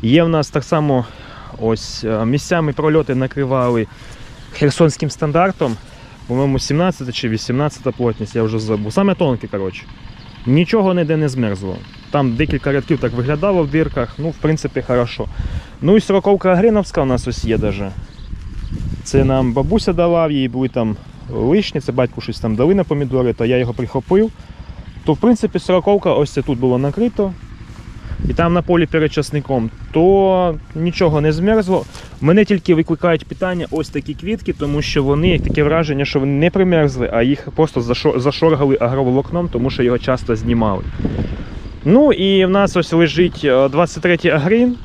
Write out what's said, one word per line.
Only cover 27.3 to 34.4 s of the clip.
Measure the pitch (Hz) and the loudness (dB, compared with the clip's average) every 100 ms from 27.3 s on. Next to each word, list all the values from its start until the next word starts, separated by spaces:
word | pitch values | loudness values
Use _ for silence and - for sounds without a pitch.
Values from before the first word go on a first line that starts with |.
| 175 - - - - - - - - - | -4 -16 -18 -18 -18 -18 -16 -12 -6 -4
І | |
там | - 170 | 0 2
на | 175 | 2
полі | 165 175 156 | 2 2 2
перед | 160 151 | 0 0
часником, | - 139 151 135 135 113 - - | -2 -4 -4 -2 -2 -2 -8 -4
то | 156 180 196 190 185 180 156 - | 2 4 6 4 2 2 -2 -8
нічого | 156 170 165 175 151 | -4 -4 2 2 4
не | 151 | 2
змерзло. | 156 190 220 185 180 - - - - | 2 2 2 2 -2 -2 -14 -18 -2
Мене | 135 190 | 4 4
тільки | 214 196 - | 4 2 2
викликають | 160 165 165 180 165 - | 2 2 0 0 0 -2
питання | - 185 180 127 | -6 -4 -4 -4
ось | 147 151 | -6 -4
такі | 147 139 | -8 -8
квітки, | 139 170 226 | -10 -6 -6